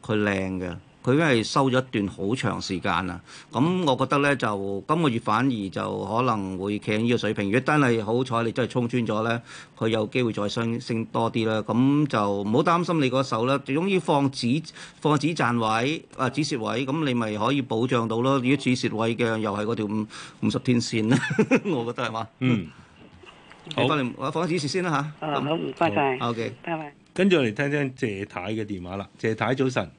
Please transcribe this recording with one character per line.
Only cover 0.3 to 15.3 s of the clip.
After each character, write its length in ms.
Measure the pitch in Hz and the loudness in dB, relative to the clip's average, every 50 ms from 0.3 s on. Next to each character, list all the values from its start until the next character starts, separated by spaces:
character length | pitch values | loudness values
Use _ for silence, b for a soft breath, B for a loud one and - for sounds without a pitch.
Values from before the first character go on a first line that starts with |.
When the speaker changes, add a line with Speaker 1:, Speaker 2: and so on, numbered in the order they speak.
| 98 95 95 95 92 92 | 0 0 -2 -4 -4 -4
Speaker 1:
嘅。 180 | 90 90 87 90 - - - - | -6 -6 -8 -10 -14 -20 -20 -6
佢 140 | - 127 127 | 0 2 2
已 20 | |
經 80 | 147 170 | 4 4
係 180 | 156 127 113 107 | 4 4 2 2
收 260 | - - 151 135 135 | 2 2 2 2 4
咗 100 | 123 131 | 2 2
一 40 | 127 131 | 0 0
段 180 | - 113 101 95 | -2 -2 -2 -2
好 260 | 82 - 95 98 120 | -4 -4 -2 -2 -2
長 260 | 131 - 107 95 95 | 0 -2 -2 -2 -4
時 200 | 95 - 98 87 | -4 -6 -6 -4
間 260 | 85 101 85 85 95 | -2 0 0 0 -2
啦。 120 | 90 87 87 B B B B B B | -4 -8 -10 B B B B B B
噉 340 | - 113 139 170 185 185 185 | 0 2 2 2 2 2 2
我 100 | 143 127 | 2 2
覺 80 | 127 131 127 | 2 2 2
得 80 | 151 139 | 2 2
呢， 180 | 143 143 139 | 4 2 2
就 480 | - - 113 104 98 98 98 98 98 92 | 2 0 -2 -2 -2 -4 -4 -4 -6 -2
今 140 | - 156 165 | 0 0 2
個 60 | 165 143 | 2 2
月 100 | 113 113 | 2 0
反 260 | - 117 107 110 127 139 | 0 0 2 2 2 2
而 200 | 123 107 98 95 | 0 0 -4 -4
就 340 | - 104 101 101 101 101 101 | -4 -4 -4 -4 -4 -4 -4
可 180 | 98 107 117 | -2 0 0
能 360 | 127 131 - 104 98 95 95 87 | 2 2 0 0 -2 -4 -6 -4
會 200 | 95 101 104 101 | -2 -2 -4 -4
企 120 | - - | -2 -2
喺 60 | 107 107 | 0 2
呢 120 | 113 120 | 2 2
個 40 | 123 | 2
水 160 | 110 - 104 | 2 2 -2
平。 120 | 110 110 104 | -2 0 -2
如 40 | 98 | 0
果 80 | 101 127 | 0 0
真 200 | 135 - 151 151 | 2 2 2 4
係 240 | 143 123 117 113 104 | 4 4 2 0 0
好 180 | 101 113 123 131 | 0 0 0 0
彩， 180 | 127 113 113 | 0 -2 -2
你 100 | 117 113 | -2 -2
真 140 | 98 - 120 | 0 -2 -2
係 40 | 104 | 0
衝 180 | - 127 120 113 | 0 -2 -2 0
穿 180 | - 127 117 | 0 -2 0
咗 160 | 107 107 104 | 0 0 0
呢， 180 | 110 117 117 120 B B B B B B - - | 0 0 -2 -2 B B B B B B -8 -4
佢 100 | 113 113 | -2 0
有 180 | 113 110 107 107 | 0 0 -2 -2
機 140 | - 131 | 0 0
會 100 | 123 117 104 | 0 0 0
再 120 | 107 101 104 | -2 -4 -4
升， 300 | - 120 117 117 113 120 | -2 -2 -2 -2 -2 -4
升 240 | 127 - 120 113 113 | -4 -4 -4 -4 -4
多 240 | - - 117 117 113 | -2 -2 0 0 0
啲 140 | - 120 110 110 | 0 0 0 2
啦。 140 | 110 110 | 0 0
噉 440 | 101 - 110 117 127 135 143 147 151 139 | -2 0 2 4 4 6 6 4 2 2
就 340 | - 113 104 101 101 101 | 2 0 2 2 0 0
唔 100 | 101 104 | 0 2
好 100 | 110 135 | 2 2
擔 220 | 165 180 170 175 175 | 4 4 2 2 2
心 160 | 165 175 160 | 0 2 2
你 80 | 139 127 | 2 2
嗰 140 | 120 135 | 2 0
手 240 | 135 131 123 110 117 | 0 0 0 0 2
啦。 100 | 131 139 139 | 2 0 0
總 300 | - - 135 151 175 202 | -2 -2 -2 -2 0 2
之 100 | 196 180 | 0 0
放 300 | 170 - 160 143 139 135 | 2 2 2 4 4 2
止， 300 | 135 - - 117 131 160 151 - B B B B B - | 0 0 0 0 0 0 -2 -8 B B B B B -2
放 180 | - 151 151 147 | 2 2 2 4
止 100 | 151 | 2
賺 280 | 160 | 0